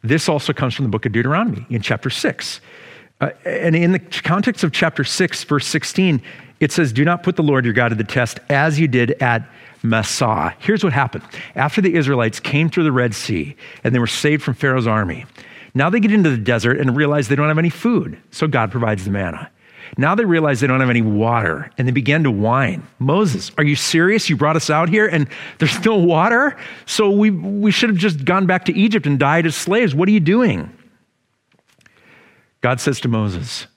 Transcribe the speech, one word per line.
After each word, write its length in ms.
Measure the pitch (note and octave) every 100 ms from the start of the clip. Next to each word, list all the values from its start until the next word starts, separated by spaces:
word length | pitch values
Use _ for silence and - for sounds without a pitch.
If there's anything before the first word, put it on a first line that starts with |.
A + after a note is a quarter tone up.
This 240 | A2+ D#3 -
also 240 | D3+ -
comes 220 | C3 C3
from 100 | -
the 60 | C3
book 160 | G#2+ A#2
of 60 |
Deuteronomy 520 | G#2+ A#2+ D#3+ A3+ - A2+
in 100 | A#2+
chapter 300 | - G#2+ C3+
six. 500 | - D4+ - - - - - - - - _
Uh, 100 | C#3 -
and 320 | F3+ - E3+ D#3+
in 160 | E3+
the 80 | F#3+
context 640 | F#3 - - F3+ G#3+ -
of 80 | E3+
chapter 320 | - E3 -
six, 400 | C3 - F3+ -
verse 220 | - D3 -
sixteen, 540 | D#3+ - - F#3 C#3 - - - _
it 140 | D3+
says, 200 | - D3
"Do 120 | A2
not 180 | D3 F3
put 140 | F#3 F3+
the 60 |
Lord 220 | D3+ C3+
your 80 | A#2+
God 180 | G#2+ A#2+
to 40 |
the 100 | A2
test 360 | G#2+ C3+ A#2 - -
as 320 | C#3 D#3 D3+
you 80 | D#3+
did 240 | B2 A#2+ D3
at 260 | B2+ A#2 - - - -
Massah." 720 | A#2 A2 G2+ - A#2+ G#2+ E2 -
Here's 240 | - G#3+
what 100 | F#3+
happened. 300 | C3 C3+ - - - -
After 260 | - C#3+ -
the 140 | F3+
Israelites 460 | E3 C#3 C3+ A2+ -
came 280 | - C#3+ D#3+
through 140 | -
the 80 | D#3
Red 240 | C3 B2
Sea 400 | G#2 - F#2+ C#2+ - - -
and 100 | A2+
they 60 | B2
were 80 | A#2
saved 340 | - D3 D3+
from 120 | -
Pharaoh's 340 | A#2+ C#3 C3 A2+
army, 360 | A2 F#2+ - - - - - -
now 160 | - D3+
they 120 | A3+
get 100 | G3+
into 200 | G#3+ E3
the 60 | B2
desert 440 | G#2+ A#2+ A2+ -
and 160 | C3+ B2
realize 320 | D3 D3 A2
they 80 | C#3
don't 100 | D3+
have 120 | D#3
any 120 | E3+
food. 480 | - A#3 A#3 D#3 - _
So 160 | - D#3
God 240 | C3+ G2+
provides 320 | G#2 A2+ G#2
the 80 | F#2+
manna. 380 | G2 F2+ D2+ D#2+ _ _ - - -
Now 160 | C#3+
they 100 | G3+
realize 360 | A3 E3 D3+ B2+
they 60 | C3
don't 140 | C3
have 100 | B2+
any 120 | A#2+
water, 680 | A2 G#2 A2+ A#2 G2 D#2+ - -
and 100 | B2+
they 60 |
begin 320 | B2+ B2 D3+
to 60 | D3
whine. 520 | G2+ A2 B2+ C3 F3 - _
"Moses, 540 | C3 F3 G#3 B2+ - -
are 60 |
you 120 | D3+ C#3+
serious? 540 | - E3 F3 G#3+ -
You 60 | C#3
brought 200 | D3 D#3+
us 140 | -
out 180 | D3+ E3+
here 180 | G#3+ G#3+
and 220 | D#3+ C#3+ - - -
there's 260 | D#3 -
no 120 | F3+ G#3+
water? 600 | E3+ D#3+ G3 A#3+ C#4+ C#4 - - -
So 240 | - G#3
we, 200 | G3+ G#3+
we 400 | F#3 F#3 G3+ G#3
should 200 | - A#3+
have 80 | F#3
just 260 | G3+ D3+
gone 220 | C3+ F#3 F#3
back 180 | F#3
to 100 | - E3+
Egypt 300 | G#3+ G#3 D3
and 120 | C#3
died 280 | C#3 E3 E3
as 80 |
slaves. 400 | - - G#3 A3+
What 140 | C#3 F#3+
are 40 |
you 80 | G#3+
doing?" 500 | D#3 G#3+ A#3 G2 D2+ - - _ _ _ _ _ _ _ _ _ _ _ _ - _ _ _ _
God 180 | B2 B2+
says 200 | - B2+
to 80 | B2
Moses 580 | A2+ G#2 F2+ A#2 - -